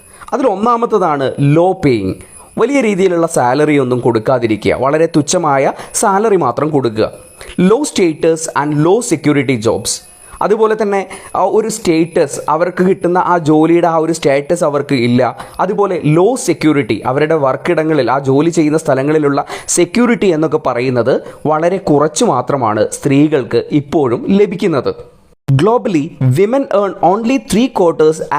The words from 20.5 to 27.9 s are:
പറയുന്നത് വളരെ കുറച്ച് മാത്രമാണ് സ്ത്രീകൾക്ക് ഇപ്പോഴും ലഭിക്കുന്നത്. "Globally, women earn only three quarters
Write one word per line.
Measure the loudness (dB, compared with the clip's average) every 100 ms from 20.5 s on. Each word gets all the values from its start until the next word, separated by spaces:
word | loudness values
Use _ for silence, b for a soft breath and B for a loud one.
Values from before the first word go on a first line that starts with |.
| -2
പറയുന്നത് | -2 -2 0 0 0 0 -4 B -2
വളരെ | 0 0 -2
കുറച്ച് | 2 2 2 0 0
മാത്രമാണ് | 0 -2 -2 0 0 -2
സ്ത്രീകൾക്ക് | -2 0 2 2 2 -2 -2 -2
ഇപ്പോഴും | -2 -2 0 0 -2 0
ലഭിക്കുന്നത്. | 2 2 0 -2 -2 -2 -6 -10 -20 _ _ -2
"Globally, | 2 2 2 0 -2 -2 -2 0 2
women | 2 0
earn | 0 0 -2 0 0
only | 2 0 -2
three | 0 0 0 0
quarters | 0